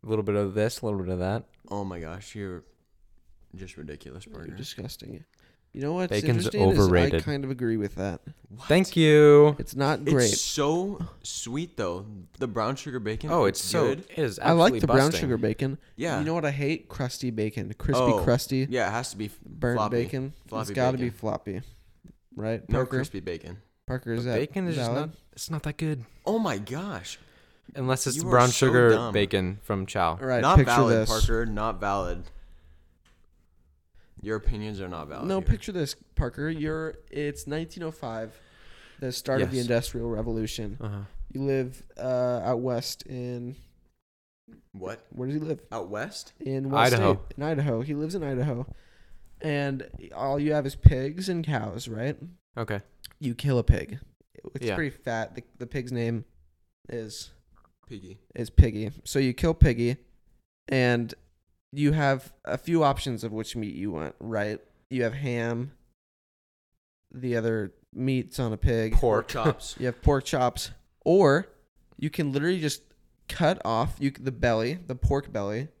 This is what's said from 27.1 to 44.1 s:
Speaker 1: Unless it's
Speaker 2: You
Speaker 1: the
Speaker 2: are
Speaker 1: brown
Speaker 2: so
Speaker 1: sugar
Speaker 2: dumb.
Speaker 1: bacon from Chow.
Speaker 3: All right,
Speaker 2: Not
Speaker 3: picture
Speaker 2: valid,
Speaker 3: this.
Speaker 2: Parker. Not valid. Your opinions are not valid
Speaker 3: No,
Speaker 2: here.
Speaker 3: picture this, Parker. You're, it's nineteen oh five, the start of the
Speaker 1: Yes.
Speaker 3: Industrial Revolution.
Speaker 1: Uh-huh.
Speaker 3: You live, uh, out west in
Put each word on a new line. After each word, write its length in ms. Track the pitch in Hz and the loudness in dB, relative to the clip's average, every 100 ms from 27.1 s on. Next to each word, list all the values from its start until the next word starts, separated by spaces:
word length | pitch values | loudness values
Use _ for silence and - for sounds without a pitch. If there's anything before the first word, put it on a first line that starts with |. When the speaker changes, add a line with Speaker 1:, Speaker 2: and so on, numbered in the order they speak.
| - - _ _ _ - | -18 -20 _ _ _ -18
Speaker 1:
Unless 320 | - 127 127 - | -6 -2 0 -2
it's 100 | 131 | -4
Speaker 2:
You 60 | |
Speaker 1:
the 60 | 123 | 4
Speaker 2:
are 20 | |
Speaker 1:
brown 180 | 123 123 | 6 6
Speaker 2:
so 180 | 120 135 | 6 6
Speaker 1:
sugar 240 | 123 120 | 8 8
Speaker 2:
dumb. 220 | 110 117 | 8 4
Speaker 1:
bacon 460 | 104 101 107 90 98 | 2 2 2 0 -4
from 240 | - 101 92 | -4 -4 -2
Chow. 320 | 104 85 82 | 0 0 0
Speaker 3:
All 60 | 131 | 0
right, 140 | 123 | 2
Speaker 2:
Not 160 | 131 185 | 8 8
Speaker 3:
picture 140 | 127 | 8
Speaker 2:
valid, 240 | 120 117 113 | 6 6 4
Speaker 3:
this. 60 | 110 | 2
Speaker 2:
Parker. 380 | 110 107 113 113 | 2 4 2 -2
Not 340 | 104 110 95 | -2 -4 -2
valid. 420 | 101 98 90 87 92 - - - - - _ _ _ _ _ _ _ _ _ _ _ - - - | -2 -2 -2 -6 -10 -16 -20 -20 -20 -20 _ _ _ _ _ _ _ _ _ _ _ -20 -20 -16
Your 140 | 101 107 | -6 0
opinions 440 | - 107 107 101 | 0 0 -4 -8
are 80 | 92 | -8
not 200 | 87 73 | -8 -10
valid 180 | 67 170 | -8 -2
Speaker 3:
No, 120 | 190 | 0
Speaker 2:
here. 60 | 185 | 2
Speaker 3:
picture 240 | 220 - | 0 -2
this, 220 | 180 143 - _ | -4 -4 -6 _
Parker. 340 | - 135 127 151 | -2 -2 -2 -6
You're, 460 | 165 156 156 160 - - | -4 -4 -4 -8 -12 -12
it's 360 | - 147 147 - | -6 -6 -6 -8
nineteen 360 | 151 160 - | -8 -8 -10
oh 80 | 165 | -12
five, 480 | 160 123 113 110 - - - - - - - | -10 -10 -8 -10 -14 -20 -20 -20 -20 -20 -10
the 140 | 131 | -8
start 300 | 123 - 131 | -6 -2 0
of 80 | - | 0
the 60 | 131 | -2
Speaker 1:
Yes. 80 | 120 | 2
Speaker 3:
Industrial 420 | 117 117 120 117 | 0 0 -6 -4
Revolution. 680 | 110 113 110 110 - 107 107 | -4 -4 -4 -4 -6 -8 -8
Speaker 1:
Uh-huh. 200 | 107 101 98 - - | -8 -8 -10 -10 -10
Speaker 3:
You 100 | 131 | -6
live, 400 | 139 135 127 131 - - | -2 -2 -2 -8 -18 -10
uh, 420 | 127 127 123 120 | -4 0 0 -2
out 160 | 95 120 | -2 -2
west 420 | 127 120 - - - | -2 -4 -6 -12 -12
in 500 | 127 123 123 120 135 - _ _ _ _ | -10 -8 -8 -10 -14 -20 _ _ _ _